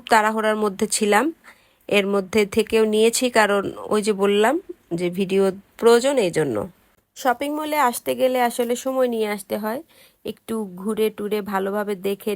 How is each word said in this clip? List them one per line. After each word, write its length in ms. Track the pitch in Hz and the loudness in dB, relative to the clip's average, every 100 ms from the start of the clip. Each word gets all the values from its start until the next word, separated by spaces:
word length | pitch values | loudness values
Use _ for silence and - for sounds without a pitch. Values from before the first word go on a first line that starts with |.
| - | 4
তাড়াহুড়ার 460 | 226 214 220 214 214 | 2 4 0 0 0
মধ্যে 220 | 208 196 214 - | 0 -2 -2 0
ছিলাম। 280 | 208 202 302 - - - _ _ - | 2 2 2 -4 -16 -20 _ _ -2
এর 160 | 202 196 | 0 2
মধ্যে 280 | 202 190 220 202 226 | -2 0 0 0 0
থেকেও 280 | 208 226 220 | 0 2 2
নিয়েছি, 320 | 214 226 233 254 233 | 4 2 2 0 2
কারণ 260 | 202 202 190 202 - | 2 2 -2 -6 -2
ওই 80 | 214 208 | -2 0
যে 60 | 196 | 0
বললাম 340 | 202 202 220 330 - - - 170 | 2 4 2 0 -6 -18 -8 -4
যে 80 | 180 175 | -4 -2
ভিডিও 260 | 185 196 190 196 - - | 0 2 2 -2 -10 2
প্রয়োজন, 360 | 233 233 269 269 180 | 4 6 4 2 0
এই 60 | 160 | 0
জন্য। 200 | 147 104 175 - _ _ _ - | -2 -2 -6 -12 _ _ _ -4
শপিং 320 | 262 247 285 302 | -2 -2 -2 -6
মলে 180 | 302 302 247 | -4 0 0
আসতে 220 | 240 269 247 | 0 -4 0
গেলে 200 | 254 254 240 | 0 2 0
আসলে 240 | 240 240 240 262 | 0 -2 -2 -2
সময় 240 | 262 247 | 0 0
নিয়ে 140 | 226 214 208 | 0 -2 -4
আসতে 200 | - 214 | -6 -6
হয়, 180 | 214 254 - _ - _ 226 | -6 -8 -12 _ -20 _ -14
একটু 280 | - - 226 202 180 | -12 -8 -8 -8 -8
ঘুরে 260 | 202 214 214 214 | -6 -2 -2 -2
টুরে 220 | 208 208 202 | -6 -4 -4
ভালোভাবে 420 | 196 196 208 202 190 196 | -4 -2 -4 -4 -4 -4
দেখে 240 | 202 214 | -4 -4